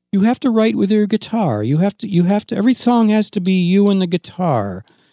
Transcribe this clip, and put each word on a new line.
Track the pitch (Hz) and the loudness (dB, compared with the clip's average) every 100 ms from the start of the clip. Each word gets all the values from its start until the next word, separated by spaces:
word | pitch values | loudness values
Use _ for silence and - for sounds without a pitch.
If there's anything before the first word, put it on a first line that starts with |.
| - | -6
you | 196 | 0
have | 220 262 | 0 0
to | 269 | 0
write | 226 220 220 | 2 0 0
with | 196 | 0
your | 214 208 | 2 0
guitar. | 220 - 226 170 104 | -2 -4 -2 -2 -2
You | 110 151 | 0 0
have | 196 - | 0 -4
to, | - | -4
you | 175 | 0
have | 175 208 - | 2 0 -2
to, | 196 | -2
every | 233 | 0
song | 247 240 240 214 | 0 0 2 2
has | 214 208 | 2 0
to | 208 | -4
be | 180 | 0
you | 185 175 190 202 | 0 2 2 2
and | 190 | 2
the | 180 | 0
guitar. | 170 - - 175 120 101 92 - _ _ | -4 -6 -6 -2 0 -2 -8 -14 _ _